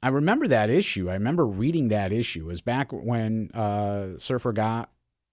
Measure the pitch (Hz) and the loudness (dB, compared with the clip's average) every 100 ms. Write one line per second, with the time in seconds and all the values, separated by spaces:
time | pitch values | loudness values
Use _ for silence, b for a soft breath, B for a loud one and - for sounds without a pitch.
0 | 131 135 156 254 262 120 104 151 196 101 | 0 2 2 2 4 4 4 2 2 -2
1 | 90 92 110 170 131 95 127 165 123 104 | -2 -2 0 2 2 2 0 2 2 2
2 | 95 110 117 85 80 87 - 127 139 123 | 0 0 -2 -6 -8 -6 -2 -2 -2 -4
3 | 113 117 110 110 104 113 104 104 101 101 | -2 0 0 -2 -4 -2 -2 0 -2 -2
4 | 95 87 - 127 127 107 107 113 - _ | -6 -8 -4 -2 0 0 0 -2 -6 _
5 | _ _ _ | _ _ _